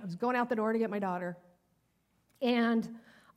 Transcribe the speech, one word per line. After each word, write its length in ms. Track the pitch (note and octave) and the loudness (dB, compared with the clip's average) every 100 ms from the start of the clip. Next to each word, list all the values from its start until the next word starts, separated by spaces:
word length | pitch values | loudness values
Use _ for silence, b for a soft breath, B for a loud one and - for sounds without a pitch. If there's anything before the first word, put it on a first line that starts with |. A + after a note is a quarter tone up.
I 40 | G3+ | -10
was 100 | E3+ | -4
going 200 | A#3+ B3 | 0 0
out 140 | A#3+ | 0
the 60 | A#3 | 0
door 180 | G#3+ | 2
to 60 | A3+ | 2
get 100 | A3+ | 0
my 100 | G3+ | -2
daughter. 380 | G3 F3+ F3 F3+ - _ _ _ _ _ _ _ _ _ | -2 -2 -4 -8 -14 _ _ _ _ _ _ _ _ _
And 560 | B3 A#3+ A#3 A3+ A3 B B B B | 0 2 2 2 0 B B B B